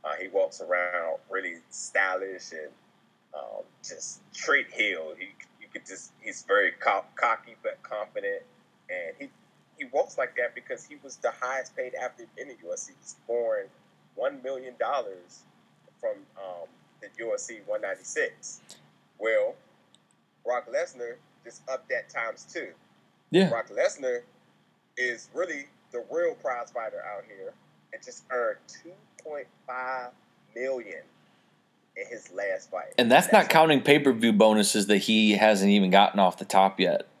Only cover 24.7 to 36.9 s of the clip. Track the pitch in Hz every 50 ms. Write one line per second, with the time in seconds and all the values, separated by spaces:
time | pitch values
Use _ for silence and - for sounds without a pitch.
24.7 | _ _ _ _ _ - 123 123 120 - - - _ 143 180 175 156 143 139 -
25.7 | _ _ _ _ - 120 113 - 135 165 175 170 147 - - 143 127 120 120 -
26.7 | _ 123 113 107 101 101 - 95 104 101 101 - 104 95 95 95 - _ _ _
27.7 | _ _ _ _ - 113 - 127 123 - _ _ - - 117 110 104 - _ -
28.7 | - - _ 165 180 - _ _ _ - - 156 151 143 131 _ _ _ _ -
29.7 | 123 127 127 127 131 127 123 123 - _ _ _ _ _ _ _ _ 120 127 131
30.7 | 135 123 113 101 87 76 73 _ _ _ _ _ _ _ _ _ _ _ _ _
31.7 | _ _ _ _ _ 95 101 - 120 107 - - - 95 101 98 95 92 - _
32.7 | - 90 - - - - 123 117 123 151 180 - - 208 175 - - 160 160 160
33.7 | 151 131 - - 143 151 143 139 123 110 113 117 107 101 110 110 107 107 104 101
34.7 | - 110 98 98 104 98 - - 110 110 110 107 104 98 107 110 107 95 95 101
35.7 | 101 104 95 92 90 98 101 - - 101 98 90 - - 98 - - 95 95 98
36.7 | 95 - 95 87